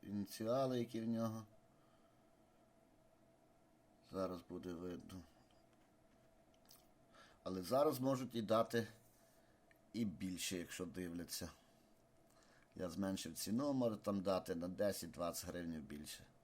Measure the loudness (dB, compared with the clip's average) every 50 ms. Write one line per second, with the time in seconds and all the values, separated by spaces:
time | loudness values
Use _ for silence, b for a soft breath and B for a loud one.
0 | -6 -2 -2 -2 -2 -2 -4 -4 0 2 4 4 4 4 4 2 0 0 -2 -2
1 | 0 0 2 2 2 0 -2 -4 -8 -12 -18 -20 -20 -20 B B B B B B
2 | B B B B B B -20 -20 -20 -20 -20 -20 -20 -20 _ -20 -20 -20 -20 -20
3 | -20 -20 -20 -20 -20 -20 -20 -20 -20 -20 -20 -20 -20 -20 -20 -20 -20 -20 -20 -20
4 | -20 -8 -2 -2 0 0 -2 -6 -8 -8 -10 -6 -6 -6 -6 -4 -6 -6 -6 -8
5 | -10 -10 -12 -12 -12 -14 -20 -20 -20 -20 -20 -20 -20 -20 -20 -20 -20 -20 -20 -20
6 | -20 -20 -20 -20 -20 -20 -20 -20 -20 -20 -20 -20 -20 -20 -20 -20 -20 -20 -20 _
7 | -20 -20 B B B B B B -6 -4 -2 -2 0 2 6 6 6 6 6 4
8 | 2 2 2 2 0 -4 -4 -4 2 4 6 6 6 6 4 0 0 0 -8 B
9 | B B B B B B B B B B B B B B B -20 -20 -10 -2 0
10 | 0 0 0 -2 -4 -4 -2 -2 -2 -2 -2 -2 -4 -4 -4 -6 -6 -4 -4 -4
11 | -4 -4 -4 -6 -6 -4 -6 -6 -6 -6 -10 B B B B B B B B B
12 | -20 -20 -20 -20 -20 B B B B B B B B B -8 -4 -4 -4 0 0
13 | 2 2 2 0 -2 -6 -6 -6 -2 0 2 2 4 4 4 4 4 2 2 2
14 | 0 0 0 2 4 4 4 2 2 0 -2 -2 -2 -4 0 2 2 2 2 0
15 | -4 -8 -4 -2 0 0 0 -2 -6 -4 -4 -4 -2 -2 -4 -4 -6 -8 -10 -10
16 | -8 -10 -10 -12 -14 -18 -20 -20